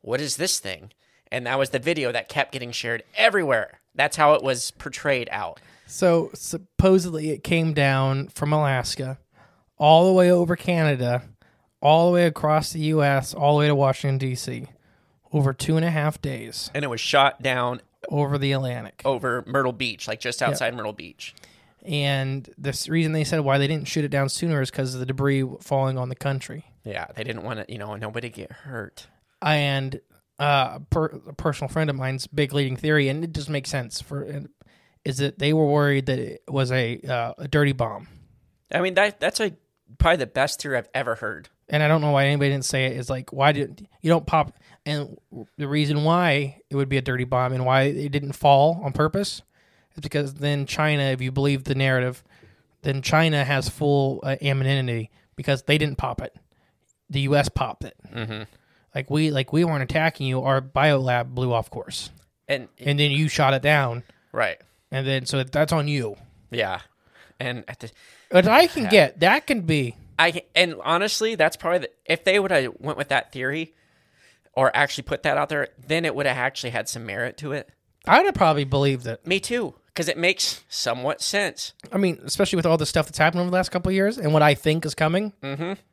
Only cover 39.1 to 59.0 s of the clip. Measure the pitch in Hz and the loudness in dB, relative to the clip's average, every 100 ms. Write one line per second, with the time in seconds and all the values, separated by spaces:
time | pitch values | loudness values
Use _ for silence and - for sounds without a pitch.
39.1 | 202 170 - 214 - _ _ _ 117 165 | 2 -2 0 -4 -4 _ _ _ 2 4
40.1 | 170 123 131 139 - 147 127 - 131 123 | 4 0 0 0 -2 -4 -4 -2 -4 -2
41.1 | 113 110 82 - _ _ 151 151 160 147 | -4 -6 -10 -16 _ _ 0 4 2 4
42.1 | 139 139 143 143 139 131 135 131 127 120 | 2 4 2 0 0 -2 -2 -2 -4 -6
43.1 | 131 127 135 143 143 143 - - _ 160 | -6 -6 2 2 2 -4 -8 -20 _ 2
44.1 | 165 151 160 147 - _ - - 147 143 | 2 2 0 0 -6 _ -12 -6 -6 -6
45.1 | - _ - 110 - 143 151 147 147 151 | -14 _ -18 -18 -10 -2 0 2 2 2
46.1 | 170 175 143 139 139 _ 139 135 135 127 | 2 2 2 -2 -8 _ -4 0 -2 -2
47.1 | 127 123 127 127 131 127 131 139 143 143 | -4 0 0 0 0 2 4 2 0 -4
48.1 | 143 143 135 147 139 151 170 147 131 151 | -4 -6 0 6 6 6 2 -4 -2 0
49.1 | 196 202 - _ _ _ _ _ - 147 | 0 -4 -8 _ _ _ _ _ -14 -6
50.1 | 147 139 143 143 143 135 - 151 147 139 | -4 -4 -4 -2 -2 -4 -2 0 2 0
51.1 | 127 131 131 139 139 131 135 135 131 127 | -2 -2 0 2 0 -2 0 2 2 0
52.1 | 127 _ _ - _ _ _ - 135 - | -6 _ _ -20 _ _ _ -4 -4 2
53.1 | 156 165 151 135 139 127 - 147 143 135 | 2 4 2 0 0 -2 -2 2 2 2
54.1 | 135 135 135 143 135 131 139 127 117 110 | -2 -6 -4 0 0 2 0 0 -4 -6
55.1 | _ _ - 127 135 - 147 151 139 131 | _ _ -10 -4 -2 2 2 2 -2 -6
56.1 | 120 - _ _ _ _ _ _ _ _ | -6 -12 _ _ _ _ _ _ _ _
57.1 | 139 139 143 139 - 127 - - - - | -2 2 2 2 -2 -4 -6 -14 -16 -16
58.1 | 120 113 107 107 _ _ _ _ 139 | -10 -8 -8 -12 _ _ _ _ -10